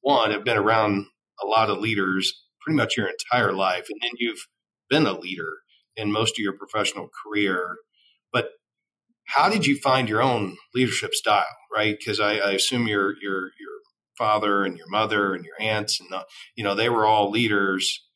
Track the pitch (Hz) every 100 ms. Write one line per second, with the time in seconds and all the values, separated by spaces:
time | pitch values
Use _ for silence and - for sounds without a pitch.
0 | 135 135 110 104 110 110 101 113 107 98
1 | 98 _ _ - 101 110 110 98 110 104
2 | 95 95 95 - _ _ - 156 110 -
3 | 98 - - 123 107 95 95 90 - -
4 | 120 120 117 107 - _ _ _ _ 143
5 | 135 87 90 85 80 80 _ _ _ -
6 | 104 107 113 - 101 92 95 107 98 101
7 | 87 - 107 104 101 92 90 - _ _
8 | _ _ _ 123 - - _ _ _ _
9 | _ _ - 135 170 214 143 139 139 131
10 | 113 110 131 117 98 90 _ 127 123 -
11 | 104 - - 104 80 - _ 107 107 104
12 | 113 104 104 107 101 95 - 127 117 104
13 | 98 104 101 95 92 _ 101 - _ _
14 | _ - 110 107 107 101 95 87 - 101
15 | 110 107 101 92 87 - 107 107 104 -
16 | 90 95 95 - - - 104 98 117 117
17 | 107 107 101 110 117 104 98 95 - -
18 | _